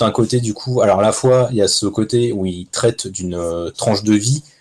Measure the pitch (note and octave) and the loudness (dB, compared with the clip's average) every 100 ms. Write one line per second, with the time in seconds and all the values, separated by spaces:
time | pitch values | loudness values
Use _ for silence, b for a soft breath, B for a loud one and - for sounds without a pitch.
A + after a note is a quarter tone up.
0 | A2 - A2 B2 A#2 G#2 B2+ B2 G#2 F#2+ | 0 0 0 0 -2 -6 -4 0 2 4
1 | G#2+ - C3 B2+ A#2+ A2 G2 - G2+ G#2 | 2 2 4 4 4 2 0 0 -2 -2
2 | G#2+ A#2+ A#2+ G2+ F#2+ F2+ F2+ - A#2 A#2 | 0 0 0 -2 -4 -6 -10 -2 -2 -2
3 | F#2+ F#2 F2+ F2 E2+ E2+ E2+ - A2+ G2+ | -10 -8 -8 -6 -4 -4 -8 -4 -2 0
4 | G#2+ G#2 A#2 D3 b b | 2 2 2 -2 b b